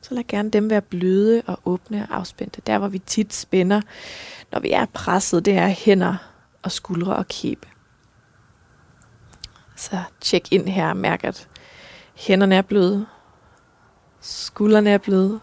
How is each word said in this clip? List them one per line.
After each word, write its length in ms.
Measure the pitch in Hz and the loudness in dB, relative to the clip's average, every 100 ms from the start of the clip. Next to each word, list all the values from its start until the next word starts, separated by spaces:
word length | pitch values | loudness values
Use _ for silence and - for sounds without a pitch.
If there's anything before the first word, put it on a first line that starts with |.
Så 120 | - | -8
lad 100 | 247 240 | -8 -4
gerne 220 | 202 208 | -4 0
dem 200 | 214 214 | 0 2
være 120 | 214 | 0
bløde 600 | 196 180 185 190 208 226 - | 0 -2 2 4 4 4 0
og 120 | 185 - | -8 -4
åbne 420 | 180 _ 208 214 | -4 _ -8 -6
og 80 | - | -6
afspændte. 440 | 185 - 208 - | -8 -10 -12 -10
Der, 160 | - 214 | -2 0
hvor 100 | 202 | 0
vi 120 | 196 | -6
tit 340 | - - 214 | -6 -4 -2
spænder, 480 | - - 190 180 208 208 - - - - - - | -4 -2 0 2 2 -2 -12 -18 -18 -18 -20 -8
når 80 | - | -6
vi 120 | - | 0
er 140 | - 220 | 0 0
presset, 600 | - - 185 - 170 170 | -4 -2 0 2 0 2
det 120 | 196 | 2
er 100 | 180 | 2
hænder 480 | 185 - 196 180 185 - _ _ _ | 0 2 4 2 -2 -8 _ _ _
og 100 | 190 | -10
skuldre 440 | - - 175 180 190 | -10 -6 -6 -2 -4
og 120 | - | -4
kæbe. 400 | - - - - _ _ _ _ _ _ _ _ _ _ _ _ _ _ _ _ - - _ _ - | -8 -8 -8 -14 _ _ _ _ _ _ _ _ _ _ _ _ _ _ _ _ -20 -20 _ _ -16
Så 280 | - 185 180 _ | -10 -8 -10 _
tjek 300 | - 180 - | -2 -2 2
ind 160 | 190 - | 0 2
her 220 | 190 160 | -2 -2
og 80 | 185 | -2
mærk, 260 | - 175 | -2 -2
at 260 | - - - - - - - - - - | -4 -10 -16 -20 -20 -20 -20 -20 -20 -20
hænderne 400 | - 190 196 190 | 0 2 4 4
er 60 | |
bløde, 440 | 190 208 180 202 220 - _ _ _ _ _ _ _ _ _ _ | 2 2 2 0 -6 -14 _ _ _ _ _ _ _ _ _ _
skuldrene 680 | - - - - 208 214 208 | -16 -12 -12 -2 4 6 6
er 80 | 202 | 2
bløde 420 | 196 190 190 220 | 2 2 2 -2